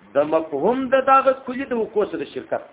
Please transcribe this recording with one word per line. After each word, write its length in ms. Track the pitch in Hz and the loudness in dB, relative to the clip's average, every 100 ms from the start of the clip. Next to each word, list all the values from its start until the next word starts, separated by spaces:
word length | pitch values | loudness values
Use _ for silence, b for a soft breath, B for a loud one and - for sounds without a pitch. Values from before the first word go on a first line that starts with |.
| - | -2
د 40 | 139 151 | 0 2
مفهوم 460 | 160 160 139 175 254 262 | 0 -2 -2 0 0 0
د 120 | 269 262 | 0 4
دغه 220 | 269 269 262 - | 4 4 0 -4
کلي 200 | 254 269 | -10 -4
د 40 | 240 | -4
وقوع 240 | 214 208 196 | -2 -2 -2
سره 140 | 160 | -4
د 80 | 135 | -8
شرکت. 300 | 127 110 120 - | -10 -6 -6 -8